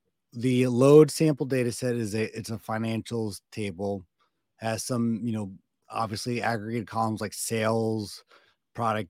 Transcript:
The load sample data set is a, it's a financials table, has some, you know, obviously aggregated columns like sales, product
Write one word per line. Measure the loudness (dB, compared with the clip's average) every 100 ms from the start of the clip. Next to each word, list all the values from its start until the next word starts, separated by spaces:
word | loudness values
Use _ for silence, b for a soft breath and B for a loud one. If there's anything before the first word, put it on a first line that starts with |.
| _ _ _
The | -4 0 2 2
load | 4 10 10 10
sample | 6 2 2 -2
data | -2 -2
set | -2 -4 -2
is | -2
a, | -2 -4 -6
it's | -10
a | -10
financials | -6 -4 -2 -4 -4 -4 -6 -8 _
table, | -8 -6 -4 -4 -4 -8 _ _ _ _ -8
has | -6 -4
some, | -4 -2 0 -2
you | -2
know, | -4 -6 -12 _ _ -10
obviously | -6 -4 -6 -6 -4
aggregated | -2 -4 -4 -6 -6
columns | -2 -2 -2
like | -6
sales, | -8 -6 -2 0 0 0 -2 -6 -12 -20 b b b _ -4
product | -2 -2